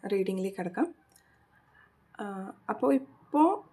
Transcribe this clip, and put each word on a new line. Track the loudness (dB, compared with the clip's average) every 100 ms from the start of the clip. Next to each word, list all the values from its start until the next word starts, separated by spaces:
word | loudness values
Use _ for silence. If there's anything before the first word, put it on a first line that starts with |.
| 0
റീഡിങ്ങിലേക്ക് | 0 0 -2 -4 -4
കടക്കാം. | -6 -2 -4 -4 _ _ _ _ _ _ _ _ _ _ _ -12
ആ, | -10 -8 -12 -12 -8
അപ്പോൾ | 0 2
ഇപ്പോൾ | 2 0 -20 _ 4 4 4 -8